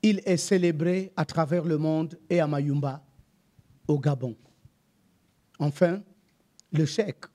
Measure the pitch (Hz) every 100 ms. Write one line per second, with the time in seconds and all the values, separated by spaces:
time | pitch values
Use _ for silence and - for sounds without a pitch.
0 | 214 202 185 180 - 190 175 156 165 185
1 | 190 - 156 - 156 175 165 151 156 156
2 | 160 175 _ 170 151 143 143 143 139 139
3 | _ _ _ _ _ _ _ _ - 147
4 | 147 135 123 113 _ _ _ _ _ _
5 | _ _ _ _ _ _ 147 143 175 190
6 | 202 _ _ _ _ _ _ 151 151 -
7 | 208 - -